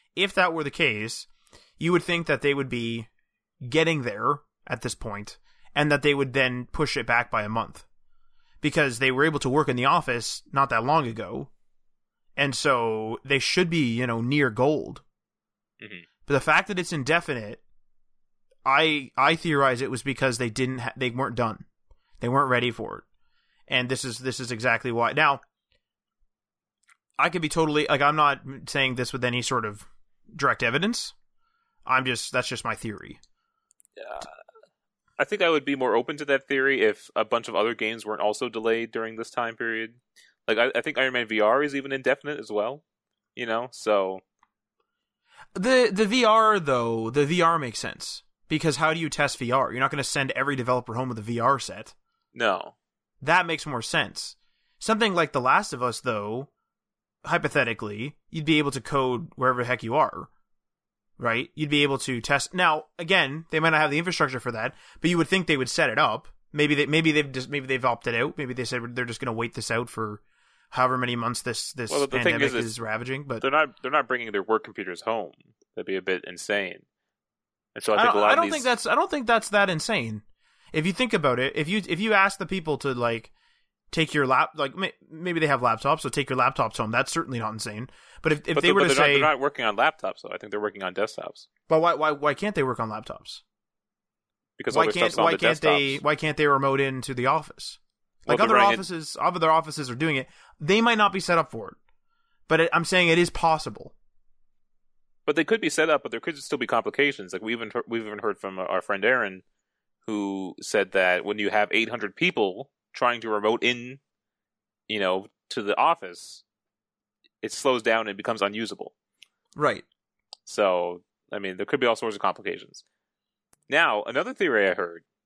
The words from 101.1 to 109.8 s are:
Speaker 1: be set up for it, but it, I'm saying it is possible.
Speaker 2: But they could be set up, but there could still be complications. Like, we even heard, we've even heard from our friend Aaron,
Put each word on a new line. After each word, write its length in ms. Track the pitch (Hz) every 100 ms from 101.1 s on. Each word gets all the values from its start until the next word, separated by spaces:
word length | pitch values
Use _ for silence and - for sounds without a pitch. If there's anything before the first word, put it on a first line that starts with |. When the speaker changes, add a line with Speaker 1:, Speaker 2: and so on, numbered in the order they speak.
Speaker 1:
be 60 | 185
set 200 | - 170
up 120 | 151
for 200 | 113 98
it, 40 | - _ _ _ _ _ _ -
but 140 | 156
it, 100 | 165
I'm 120 | 160
saying 240 | 165 185 175
it 100 | 165
is 120 | 175
possible. 640 | - 165 156 - 104 - _ _ _ _ _ _ _ _ _ _ _ _ _ -
Speaker 2:
But 80 |
they 100 | 151
could 160 | 156 220
be 100 | 160
set 200 | - 160
up, 120 | 147
but 100 | 120
there 80 | 113
could 160 | - 147
still 200 | - 139
be 80 | 120
complications. 640 | 117 107 - 143 127 92
Like, 100 | 92
we 100 | 110
even 180 | 117 110
heard, 140 | 120 -
we've 180 | 117 107
even 140 | 104
heard 180 | 110 95
from 200 | 95 95
our 240 | 92 92
friend 220 | - 98
Aaron, 380 | 107 127 104 92 _ _ _ _